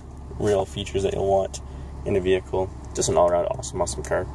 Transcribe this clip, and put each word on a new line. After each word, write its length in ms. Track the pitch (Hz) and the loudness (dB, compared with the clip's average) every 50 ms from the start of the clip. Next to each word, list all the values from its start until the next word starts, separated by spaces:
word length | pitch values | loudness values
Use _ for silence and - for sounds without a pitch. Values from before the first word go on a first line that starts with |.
| - - - - - - - - | -8 -12 -16 -14 -14 -12 -6 0
real 260 | 107 104 104 95 95 | 2 4 4 4 2
features 380 | - - 104 98 - - 98 98 | 0 -2 -6 -6 -2 -2 0 0
that 100 | 98 - | 0 0
you'll 140 | - 98 98 | 0 2 4
want 320 | 98 95 95 - - - - - - - - - - - - | 4 4 2 0 -4 -10 -10 -10 -12 -12 -12 -12 -10 -8 -2
in 100 | - 101 | 0 0
a 40 | 98 | 2
vehicle. 500 | 90 92 95 92 - - - 92 95 92 - - - - - | 4 4 4 2 2 0 -2 -2 -2 -2 -4 -10 -12 -8 -4
Just 160 | - - - | -2 0 2
an 80 | 92 80 | 4 6
all-around 280 | 87 87 87 87 87 - | 6 6 6 4 2 0
awesome, 340 | - - - - - 92 | -2 -4 -6 -6 -2 -2
awesome 220 | 87 80 - - 80 | -2 -2 -2 -6 -4
car. 240 | - 85 87 92 71 - | -2 -2 -2 -2 -4 -8